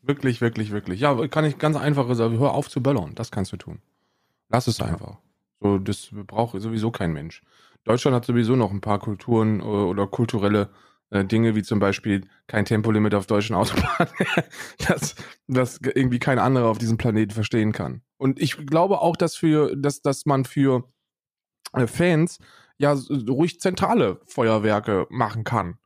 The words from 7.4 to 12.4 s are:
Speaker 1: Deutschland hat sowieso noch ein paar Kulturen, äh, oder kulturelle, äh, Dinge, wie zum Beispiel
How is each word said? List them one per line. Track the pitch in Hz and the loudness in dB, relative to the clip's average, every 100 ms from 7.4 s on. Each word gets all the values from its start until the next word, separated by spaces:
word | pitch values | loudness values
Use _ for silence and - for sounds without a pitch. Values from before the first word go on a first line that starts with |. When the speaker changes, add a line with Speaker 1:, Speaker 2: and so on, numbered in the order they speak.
| _ _ _ _ | _ _ _ _
Speaker 1:
Deutschland | - 123 151 123 | -2 2 4 2
hat | 117 | 2
sowieso | 120 113 127 | 0 4 2
noch | 107 | 2
ein | 101 | -2
paar | 107 101 | -2 -2
Kulturen, | - 101 - 113 110 107 | -2 -8 0 2 4 0
äh, | |
oder | 104 104 98 98 101 | -2 0 0 0 -2
kulturelle, | - 117 113 101 104 101 _ _ _ _ | 0 0 2 2 2 0 _ _ _ _
äh, | 101 | -2
Dinge, | 98 110 113 107 | 0 2 2 0
wie | |
zum | 98 107 | 0 0
Beispiel | 98 95 113 98 95 _ | 0 0 0 -2 -2 _